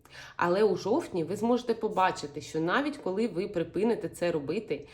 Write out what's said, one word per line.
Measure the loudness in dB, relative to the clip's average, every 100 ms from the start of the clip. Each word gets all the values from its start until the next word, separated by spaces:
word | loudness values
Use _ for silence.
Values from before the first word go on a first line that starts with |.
| -20 -20 -14 -2
Але | 2 6
у | 4 4
жовтні | 2 0 0 -2
ви | -2 0
зможете | 2 2 0
побачити, | -2 0 2 2 2 -6 -10
що | -6 -2
навіть | 2 2 0 -2
коли | -2 0 0
ви | -2 -2
припините | -2 -2 0 2 2 -2
це | -2 0
робити | 0 -2 -4 -4 -6 -6